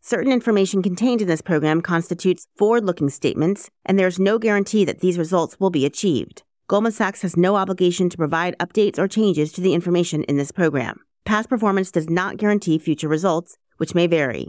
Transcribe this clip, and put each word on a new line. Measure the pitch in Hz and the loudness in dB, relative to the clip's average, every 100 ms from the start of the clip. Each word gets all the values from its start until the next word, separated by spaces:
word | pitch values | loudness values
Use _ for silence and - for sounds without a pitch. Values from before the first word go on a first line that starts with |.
Certain | - 220 262 | -4 -2 0
information | 254 233 208 196 196 | 0 2 2 2 0
contained | 185 180 247 240 | -2 0 0 0
in | 190 | 0
this | 160 | -2
program | - 160 151 156 | 0 0 2 0
constitutes | 170 170 170 175 190 175 - - | 0 -2 -2 -2 -2 -2 -6 -2
forward-looking | 208 240 208 170 143 | 2 2 0 -2 -4
statements, | - 131 - 156 202 - _ | -2 -4 0 0 -2 -8 _
and | - 196 | 0 2
there | 185 | 2
is | 175 | 2
no | 196 220 | 2 2
guarantee | 220 202 196 214 | 2 0 0 0
that | 175 - | 0 0
these | 185 175 | 0 0
results | 160 180 160 - | 0 0 0 -2
will | 190 | 0
be | 156 | 2
achieved. | 139 - 202 131 71 - _ _ _ | 0 0 0 0 -4 -14 _ _ _
Goldman | 202 226 | 0 0
Sachs | 214 202 196 | 0 -4 -2
has | 180 175 | -4 0
no | 180 202 | 2 2
obligation | 190 185 180 175 180 | 0 0 0 2 -2
to | 175 | 0
provide | 156 165 180 - | -2 -2 -4 -4
updates | 120 - 196 - | -4 0 0 0
or | 190 | -2
changes | - 214 151 151 | 2 2 2 -2
to | - | 0
the | 185 | 0
information | 165 175 175 175 156 | 2 2 0 0 -2
in | - 143 | -2 -2
this | 143 | -2
program. | - 170 143 117 - _ _ | 0 0 0 -6 -10 _ _
Past | - 214 226 | -2 -2 0
performance | 247 214 196 185 | 0 2 0 0
does | 175 160 | -2 0
not | 170 185 - | -2 -2 -2
guarantee | 208 208 175 160 | 2 2 2 0
future | 165 147 156 | 0 -2 0
results, | 156 185 160 175 - _ _ | 0 2 0 -4 -20 _ _
which | 165 175 | -2 0
may | 175 | 2
vary. | 165 135 92 | 2 0 -4